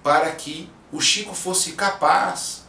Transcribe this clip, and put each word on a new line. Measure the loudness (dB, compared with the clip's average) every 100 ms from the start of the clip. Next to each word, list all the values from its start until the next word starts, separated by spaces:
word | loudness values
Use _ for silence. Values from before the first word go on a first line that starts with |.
para | 4 2 2
que | -4 -10 -10 -14 -20 -12
o | -2
Chico | 0 0 -4 -6
fosse | -2 0 0
capaz | 0 -2 2 4 4 2 -4 -8 -10